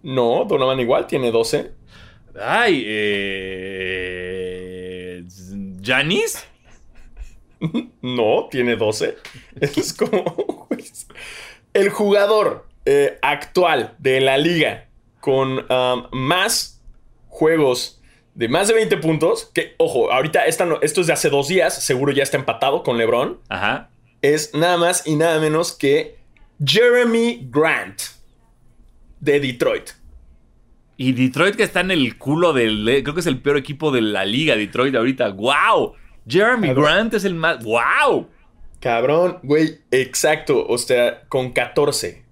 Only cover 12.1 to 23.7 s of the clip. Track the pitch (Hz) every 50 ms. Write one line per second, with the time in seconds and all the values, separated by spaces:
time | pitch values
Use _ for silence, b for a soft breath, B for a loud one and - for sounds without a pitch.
12.1 | 202 208 202 202 220 214 196 160 - - - - _ _ - 127 139 143 139 -
13.1 | - - - 135 147 143 - - - 180 180 160 156 135 107 - - - - 131
14.1 | 131 131 135 135 135 139 151 165 175 160 147 113 98 - - _ _ _ _ _
15.1 | _ _ - - 131 135 135 131 131 131 - - 131 127 127 127 127 120 120 -
16.1 | - 131 131 139 170 180 196 220 233 - - - - _ _ - - - _ -
17.1 | _ _ _ - - - 160 156 165 160 147 127 123 123 - - - b b b
18.1 | b b b b _ - 117 113 131 165 202 208 226 220 220 185 208 175 151 160
19.1 | 160 147 156 175 - - - _ _ - - - - _ 165 160 - 127 110 -
20.1 | - 131 143 156 160 185 135 160 160 - 190 175 151 - 139 151 - 190 175 160
21.1 | 156 - - 151 139 139 135 135 180 185 160 160 - - - - 139 123 139 143
22.1 | 135 139 139 135 - 143 131 - - - - 139 139 175 180 147 123 117 113 113
23.1 | 117 120 139 - 359 - _ - 95 92 98 104